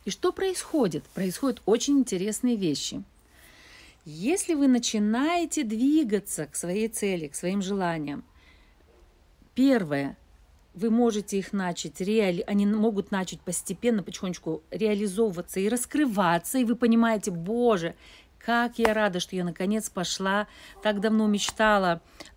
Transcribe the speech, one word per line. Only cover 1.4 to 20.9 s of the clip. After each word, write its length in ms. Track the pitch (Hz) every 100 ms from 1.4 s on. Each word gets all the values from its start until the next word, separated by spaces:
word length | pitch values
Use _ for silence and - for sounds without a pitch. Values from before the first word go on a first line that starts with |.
| 269 - -
очень 340 | 226 - 285
интересные 560 | 240 185 202 208 247 233
вещи. 480 | 185 139 - - 202 _ _ _ - - - - - _
Если 520 | - 156 208 381 - 311
вы 120 | 277
начинаете 960 | 247 240 214 208 226 294 349 330 311
двигаться 840 | 233 220 269 302 254 202 196 - 151
к 80 | -
своей 320 | 175 190 220
цели, 400 | - 202 180 151
к 80 | -
своим 260 | 175 202
желаниям, 640 | 185 202 180 165 147 143 - _ - - _ _ _ _ - _ _ _ _
первое, 640 | - 269 247 165 143 139 - _ - _ _ _
вы 160 | - 226
можете 480 | 226 240 208 190 196
их 160 | 180
начать 480 | 202 180 170 160 -
реали-, 420 | 190 220 196 170 -
они 180 | 202 202
могут 460 | 214 220 202 185
начать 300 | 196 185 160
постепенно, 600 | - 175 - 185 240 220
потихонечку 640 | 175 - 190 175 - 160 -
реализовываться 880 | 175 214 208 208 185 226 175 175 190
и 100 | 196
раскрываться, 880 | 247 - 285 294 196 180 175 - 262
и 60 |
вы 120 | 233 240
понимаете: 540 | 240 226 226 220 202
«Боже, 640 | 175 170 233 240 202 165 - - - - _
как 400 | - 233 240 233
я 160 | 220 214
рада, 240 | 208 180
что 160 | - 185
я 80 |
наконец 460 | 175 - 190 214 -
пошла, 580 | - 175 - 190 202 208 - - -
так 180 | 214